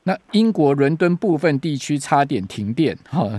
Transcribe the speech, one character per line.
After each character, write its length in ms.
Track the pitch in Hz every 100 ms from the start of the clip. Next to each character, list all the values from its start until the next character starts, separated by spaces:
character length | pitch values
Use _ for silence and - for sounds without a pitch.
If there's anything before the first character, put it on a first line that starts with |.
那 120 | - 190 _
英 220 | 208 226
国 200 | 190 143
伦 220 | 139 139 160
敦 200 | 175 175
部 200 | 214 156
分 220 | 175 139
地 180 | 170 139
区 220 | - 147
差 260 | - 143
点 220 | 139 123 98
停 260 | - 104
电 240 | 120 143 - -
哈， 180 | 156 104